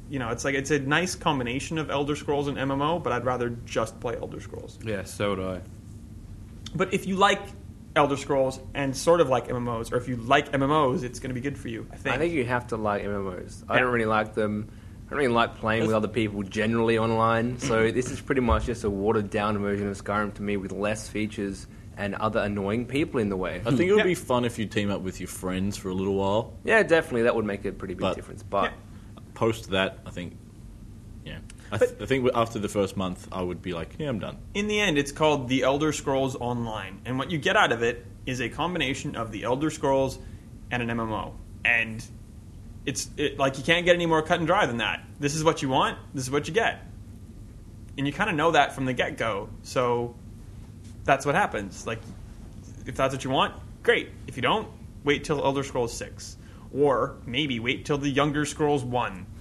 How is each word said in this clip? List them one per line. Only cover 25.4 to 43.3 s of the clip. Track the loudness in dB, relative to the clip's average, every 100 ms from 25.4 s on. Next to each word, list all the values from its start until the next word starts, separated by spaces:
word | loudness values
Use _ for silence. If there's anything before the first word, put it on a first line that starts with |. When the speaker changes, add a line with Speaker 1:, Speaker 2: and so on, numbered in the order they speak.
| -4 0 0 -2
Speaker 4:
for | -4
a |
little | 0 2 2
while. | 2 2 0 -6 2
Speaker 3:
Yeah, | 4
definitely, | 6 4 4 2
that | 4 4
would | 0
make | -2
a | -4
pretty | -6 -8
big | -2
Speaker 4:
But | -2 -2
Speaker 3:
difference. | -6 -14
But | -4 0 0
Speaker 1:
Yeah. | -2 -14 -16 -16 -16 -16
Speaker 4:
post | 0 0 0 -2
that, | 0 0 -2 -10
I |
think, | -8 -10 -10 -16 -18 -16 -16 -16 -16 -16 -16
yeah. | -14 -12 -14 -16 -6
I, | 2
th- | 2 2
Speaker 1:
But |
Speaker 4:
I | 0
think | 2 4
w-, | 4
after | 4 0
the | -2
first | 2 0 0
month, | -2 -4 -8
I | -4
would | -4 -4
be | -4
like, | -6 -6 -6
"Yeah, | -4
I'm | -4
done." | -4 -8 -8
Speaker 1:
In | -4 0
the | 2
end, | 2 2
it's | 0
called | 2 4 4 2
The | 4
Elder | 4 4 2
Scrolls | 0 0 0 0 0
Online, | -2 -2 -2 -4 -6 -8 -4
and | -4
what | -2
you | 0
get | 4 6
out | 6
of | 4
it | 2 0 -6 -10 -6
is | -2
a | -2
combination | -2 -2 0 0 -2 -4 -4
of | -6
The | -4 0
Elder | 2 0
Scrolls | 0 2 4 2 -2 -10 -14 -16 -16 -6
and | -2
an | -2
M | -2
M | -2
O. | -4 -4 -10 -14 -2 4
And | 4 2 -4 -10 -14 -16 -18 -16 -16 -16 -8 -6
it's, | -4 -6 -2
it, | -2